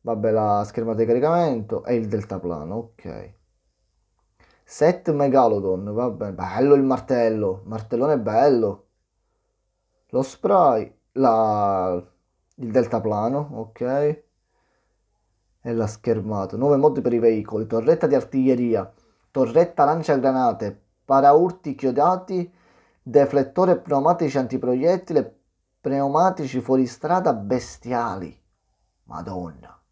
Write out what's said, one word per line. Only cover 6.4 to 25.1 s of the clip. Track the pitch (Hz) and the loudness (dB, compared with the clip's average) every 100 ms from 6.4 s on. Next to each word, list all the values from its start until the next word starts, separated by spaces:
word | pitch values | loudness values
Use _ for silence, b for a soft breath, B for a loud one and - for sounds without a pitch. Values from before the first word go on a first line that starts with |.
| 92 101 139 | -8 -2 4
il | 143 | 4
martello, | 135 127 - 123 113 110 101 95 101 | 4 -2 -2 0 0 0 -2 -4 -8
martellone | 110 107 120 143 143 | -12 -6 -2 0 0
bello. | 107 110 143 123 107 95 _ _ _ _ _ _ _ _ _ _ _ _ _ | 0 2 4 4 0 -4 _ _ _ _ _ _ _ _ _ _ _ _ _
Lo | 123 | -4
spray, | 135 - - 196 156 110 - _ _ | -4 -6 0 4 4 2 -4 _ _
la... | - 131 113 110 104 101 95 92 90 87 _ _ _ _ - | 0 2 4 2 2 0 0 -2 -4 -8 _ _ _ _ -14
Il | 120 | -2
deltaplano, | 117 117 117 110 104 113 139 147 | 0 0 -2 -2 -2 -2 -4 -8
ok. | 120 110 - 123 139 147 151 _ _ _ _ _ _ _ _ _ _ _ _ _ _ | -12 -14 -8 -4 0 0 -2 _ _ _ _ _ _ _ _ _ _ _ _ _ _
E | 127 | -6
la | 117 104 | -4 -4
schermata, | - - 127 98 104 95 104 | -4 -4 -2 -2 -6 -6 -2
nuove | 139 139 | 2 4
modi | 151 131 | 4 2
per | 120 | -2
i | 117 | 2
veicoli, | 113 110 104 110 107 | 2 2 -4 -6 -4
torretta | 113 117 165 156 | 0 2 2 2
di | 135 | 0
artiglieria, | - 135 131 123 120 110 92 _ _ _ _ | 0 0 0 2 0 -2 -4 _ _ _ _
torretta | 135 117 135 170 - | -2 2 2 2 2
lanciagranate, | 143 165 160 135 131 131 123 104 104 98 _ _ | 2 2 0 0 2 2 0 0 -8 -10 _ _
paraurti | - 135 143 151 175 175 151 131 | 0 4 6 6 4 -2 -12 -4
chiodati, | 135 123 156 185 185 185 175 b b b b b | -2 2 2 0 -4 -6 -6 b b b b b
deflettore | - 143 135 143 131 - 185 - | 2 2 4 2 0 0 2 2
pneumatici | - 143 151 175 156 139 | 0 0 0 0 -2 -2
antiproiettile, | 123 131 123 127 160 185 - | -4 -4 -2 0 0 0 0